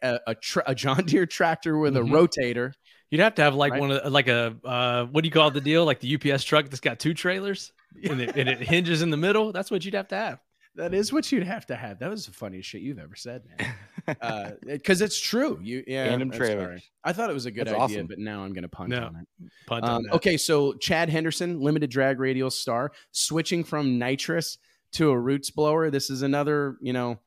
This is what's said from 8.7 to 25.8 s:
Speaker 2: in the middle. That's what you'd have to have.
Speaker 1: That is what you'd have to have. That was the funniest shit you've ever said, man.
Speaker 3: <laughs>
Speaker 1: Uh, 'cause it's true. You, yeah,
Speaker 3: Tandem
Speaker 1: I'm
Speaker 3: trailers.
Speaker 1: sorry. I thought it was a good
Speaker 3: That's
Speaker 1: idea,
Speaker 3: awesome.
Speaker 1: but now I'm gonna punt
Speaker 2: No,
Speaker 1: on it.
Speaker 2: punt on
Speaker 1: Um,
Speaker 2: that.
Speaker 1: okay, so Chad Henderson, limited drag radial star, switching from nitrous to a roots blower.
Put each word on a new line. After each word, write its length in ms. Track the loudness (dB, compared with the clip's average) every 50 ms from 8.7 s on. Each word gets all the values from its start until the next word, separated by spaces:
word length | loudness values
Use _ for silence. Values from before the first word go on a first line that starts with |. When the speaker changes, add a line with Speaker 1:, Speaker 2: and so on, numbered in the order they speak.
| 2 4 4 2 0 0
Speaker 2:
in 80 | 2 2
the 80 | 0 2
middle. 340 | 2 2 4 2 2 0
That's 180 | -2 -4 -4 -2
what 140 | -4 -4 -4
you'd 100 | -4 -6
have 140 | -6 -6 -4
to 80 | -6
have. 240 | -6 -4 -6 -8 -10 _ _ _ _ _ _ _
Speaker 1:
That 180 | -8 -6 -2 0
is 180 | 0 0 0
what 180 | 0 -2 -2 0
you'd 140 | 0 0 0
have 220 | -2 -6 -8 -8
to 100 | -10 -10
have. 240 | -8 -10 -10 -10 -8
That 100 | -8 -8
was 180 | -8 -8 -12 -14
the 40 |
funniest 380 | -14 -12 -12 -12 -12 -12 -14 -12
shit 120 | -12 -10
you've 180 | -10 -10 -10 -10
ever 160 | -12 -18 -18 -16
said, 260 | -14 -14 -14 -14 -16 -16 -10 -8
man. 140 | -8 -8 -8
Speaker 3:
<laughs> 20 | -10 -16 -20 _ -14 -10 -10 -8 -6
Speaker 1:
Uh, 300 | -6 -6 -6 -6 -8 -10 -12 -14 -12 -10 -10 -4 0
'cause 180 | 2 2 2
it's 180 | 2 -2 -2 -4
true. 400 | -4 -2 0 0 0 0 -2 -4
You, 220 | -8 -8 -8 -8 -8
yeah, 220 | -6 -4 -2 0 0
Speaker 3:
Tandem 240 | 0 0 -2 -4
Speaker 1:
I'm 60 | -4 -2
Speaker 3:
trailers. 260 | -2 0 0 -2 -4
Speaker 1:
sorry. 200 | -6 -8 -12 -18 _ _ _ -6
I 100 | -6 -4
thought 160 | -2 -2 -4
it 40 | -4
was 120 | -4 -6
a 60 | -8
good 160 | -6 -6 -4 -2
Speaker 3:
That's 80 | 0 0
Speaker 1:
idea, 200 | 0 0 0 -2
Speaker 3:
awesome. 80 | -6 -8
Speaker 1:
but 100 | -8 -8
now 260 | -8 -8 -8 -8 -8
I'm 100 | -8 -8
gonna 140 | -8 -10 -10
punt 220 | -12 -10 -6 -4
Speaker 2:
No, 140 | -4 -4 -4
Speaker 1:
on 120 | -6 -10 -14
it. 100 | -16 -18 _ -20 -20 -20 -20 _ -10 -8
Speaker 2:
punt 160 | -6 -4 -2
on 40 | 0 -2 -2
Speaker 1:
Um, 60 | -2
Speaker 2:
that. 80 | 0 0
Speaker 1:
okay, 220 | 2 2 2 0
so 380 | 2 2 2 4 4 4 2 0
Chad 360 | -2 -2 0 2 2 2 2
Henderson, 480 | 2 0 0 0 -2 -2 -2 -4 -2 0
limited 300 | 2 2 2 2 2 0
drag 280 | 0 2 2 2 2 2
radial 300 | 0 0 0 0 -2 -2
star, 420 | -4 -4 -4 -2 -2 0 -2 -4 -6 -10 -20 _
switching 520 | -4 -4 -2 0 0 0 0 0 0 -2 -2
from 360 | -2 -2 0 0 2 2 2
nitrous 580 | 0 0 -2 -2 -2 -2 -2 -2 -2 -4 -8 -12 _ _ _ _ _ _ -2
to 180 | 2 4 4
a 80 | 4 4
roots 320 | 2 0 0 -2 -2 -4
blower. 400 | -2 0 2 2 4 2